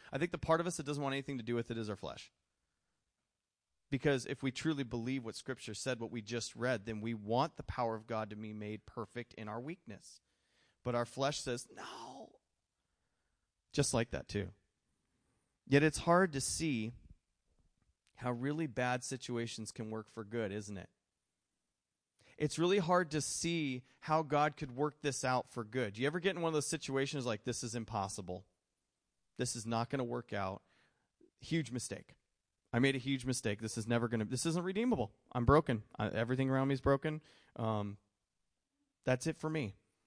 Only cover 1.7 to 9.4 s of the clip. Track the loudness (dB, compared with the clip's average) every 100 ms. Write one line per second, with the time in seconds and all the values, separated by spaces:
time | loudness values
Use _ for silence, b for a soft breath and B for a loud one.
1.7 | -4 -4 -4 -6 -10 -14 _ _ _ _
2.7 | _ _ _ _ _ _ _ _ _ _
3.7 | _ -4 2 4 4 0 -4 -4 0 0
4.7 | 0 0 -2 -2 -2 -4 -8 -6 -6 -6
5.7 | -6 -2 -2 -4 -6 -4 -4 -4 -2 0
6.7 | 0 -2 -4 -4 -4 0 2 2 -2 -8
7.7 | -2 -2 -2 -4 -4 -4 -6 -8 -6 -6
8.7 | -8 -10 -10 -8 -8 -10 -10